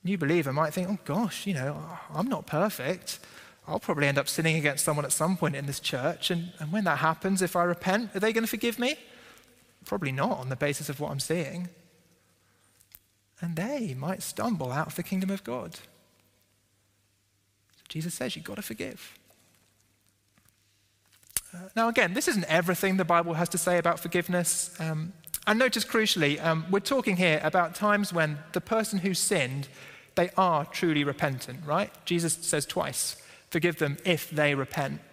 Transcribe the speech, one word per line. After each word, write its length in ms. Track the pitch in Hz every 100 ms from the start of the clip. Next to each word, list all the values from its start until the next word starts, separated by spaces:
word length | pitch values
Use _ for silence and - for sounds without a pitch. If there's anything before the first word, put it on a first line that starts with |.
New 160 | 175 196
believer 340 | 147 175 139
might 220 | 135 156
think, 140 | 165 180
"Oh 100 | 202
gosh, 420 | - 151 226 - 202
you 80 |
know, 440 | 165 135 147 156 170 -
I'm 160 | 151 226
not 180 | 220 -
perfect. 760 | 156 208 - 131 185 - - - - - - -
I'll 100 | 170
probably 300 | - 156 143
end 100 | 139
up 100 | 135
sinning 280 | - 160 160
against 280 | 147 135
someone 200 | - 151
at 80 | 143
some 240 | - 160 185
point 180 | 151
in 120 | 139 143
this 120 | 139
church, 520 | - 131 139 170 -
and, 220 | 170 175 -
and 140 | 151
when 120 | 202
that 140 | 190 143
happens, 440 | 156 160 190 196
if 120 | 180
I 80 | 180
repent, 540 | 175 175 - 196 226 196
are 40 |
they 120 | 214
gonna 140 | 226 226
forgive 320 | - 233 226
me? 180 | 240 311 - - - - _ _ _ _
Probably 260 | - 202 143
not 280 | 131 170 131
on 100 | 127
the 80 | 131
basis 320 | 147 143 151
of 100 | 139
what 140 | 151
I'm 80 | 147
seeing." 480 | - 170 143 175 175 - _ _ _ _ _ _ _ _ _ _ _ - _ _ _ _
And 160 | 170 160
they 380 | 208 285 220
might 280 | 127 143 185
stumble 500 | - - 220 196 131
out 160 | 131 160
of 80 | -
the 60 |
kingdom 280 | 170 190 190
of 140 | 196
God. 340 | - 123 165 165 - _ _ _ _ _ _ _ _ _ _ _ _ _ _ _ _ _ _ _ -
Jesus 240 | 160 160
says 220 | - 127 -
you've 80 |
gotta 180 | 160 175
forgive. 560 | - 220 - - - - _ _ _ _ _ _ _ _ _ _ _ _ _ _ _ _ _ _ _ _ _ - -
Uh, 160 | 180 185
now 140 | - 226
again, 260 | 233 190
this 140 | 196 311
isn't 160 | 226
everything 520 | 170 160 175 175 196 190
the 80 |
Bible 300 | 170 170 170
has 140 | 165 175
to 80 | 180
say 200 | - 175
about 200 | 170 156
forgiveness. 760 | 170 180 170 180 175 - - -
Um, 320 | 160 156 165 - - - -
and 120 | 214
notice 260 | 254 226
crucially, 580 | 202 226 220 - 147 147
um, 220 | 165 160 160
we're 100 | 196
talking 360 | 202 269 233 180
here 240 | 180 156
about 320 | 156 185 170
times 380 | 180 208 208 202
when 260 | 175 156 147 -
the 80 | -
person 400 | - 226 214 196
who 120 | 185
sinned, 560 | 180 - 190 127 135 139 - - - -
they 160 | - 175 -
are 280 | 185 160 151
truly 360 | - 175 147
repentant, 640 | 143 139 151 131 - 131 151
right? 240 | 156 202 -
Jesus 300 | - 175 165
says 300 | - - 151
twice, 520 | 143 - 165 123 - - - - _
"Forgive 280 | 175 170 165
them 200 | 151 139
if 260 | 190 165 -
they 240 | 151 147
repent." 460 | 143 131 - 139 147 -